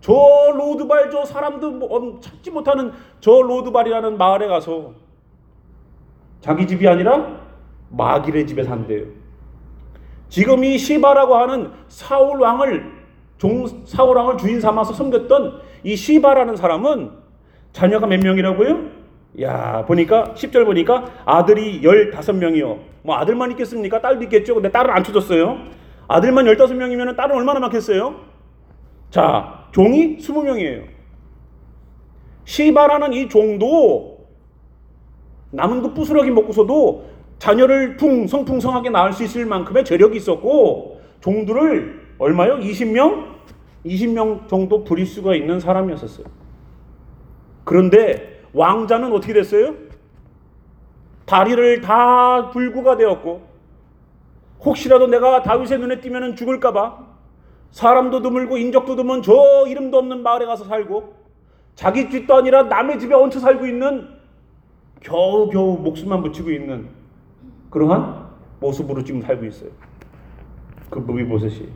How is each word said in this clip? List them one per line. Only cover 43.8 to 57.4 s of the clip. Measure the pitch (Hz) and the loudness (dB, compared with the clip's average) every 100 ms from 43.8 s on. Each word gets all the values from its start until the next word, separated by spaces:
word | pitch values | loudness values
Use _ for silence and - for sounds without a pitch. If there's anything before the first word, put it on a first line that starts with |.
이십 | 165 185 233 | -8 -4 -4
명 | 226 220 202 - | -2 -2 -4 -4
정도 | 190 190 214 | -4 0 -2
부릴 | 208 170 185 | -2 -4 -4
수가 | - 190 | -6 -2
있는 | 175 147 180 | -2 -2 -6
사람이었었어요. | 165 185 190 151 110 - - - - - - - - - - - - - _ - | -2 -2 -2 -6 -12 -16 -20 -20 -20 -20 -20 -20 -20 -20 -20 -20 -20 -20 _ -20
그런데 | - 170 185 202 214 - - - _ | -2 2 4 4 4 -4 -10 -20 _
왕자는 | 139 165 208 220 233 254 | 0 2 2 0 -2 0
어떻게 | 208 196 | -4 0
됐어요? | 208 180 208 254 311 - - _ _ - _ _ _ _ _ - _ - - - | -2 0 0 0 -4 -18 -20 _ _ -20 _ _ _ _ _ -20 _ -20 -20 -2
다리를 | 190 196 240 240 240 | 2 2 2 2 2
다 | 180 220 247 247 247 254 240 | 2 2 4 4 4 2 -2
불구가 | 240 247 240 254 240 | -6 -6 -2 0 2
되었고 | 220 180 165 175 - - _ - _ _ _ _ _ - _ - | 2 0 -6 -12 -16 -20 _ -20 _ _ _ _ _ -20 _ -6
혹시라도 | 285 - 247 254 254 | -4 -4 4 4 6
내가 | 240 254 254 | 4 4 2
다윗의 | 254 240 254 262 | 2 -2 -2 -4
눈에 | 247 254 | -4 -8
띄면은 | 262 247 247 240 | -8 -8 -8 -8
죽을까 | 240 262 254 | -6 -2 -2
봐 | 208 220 - - _ _ _ | -2 -4 -8 -20 _ _ _